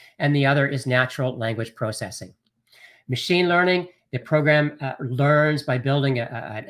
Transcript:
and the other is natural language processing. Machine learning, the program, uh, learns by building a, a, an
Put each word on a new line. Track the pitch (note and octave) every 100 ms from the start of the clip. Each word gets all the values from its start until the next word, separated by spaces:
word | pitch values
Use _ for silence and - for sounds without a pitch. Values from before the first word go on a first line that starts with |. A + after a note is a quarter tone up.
| - -
and | D3
the | C#3+ C3+
other | C#3+ C#3
is | C#3 C3
natural | B2+ B2+ - B2+ A#2+
language | A2+ A2+ A2+
processing. | - A2 A2 G2 - F#2 _ _ _ _ _ - _ -
Machine | B2+ - F3+ F3+
learning, | F3 F3+ F3+ F3 _ -
the | C3+
program, | - D3+ D3 D3+ D3 -
uh, | C3+ -
learns | B2+ B2+ C#3+ D3+ D3+ D3
by | - B2+
building | C3+ C#3 C3+ B2+
a, |
a, | A#2 A#2 -
an | G#2+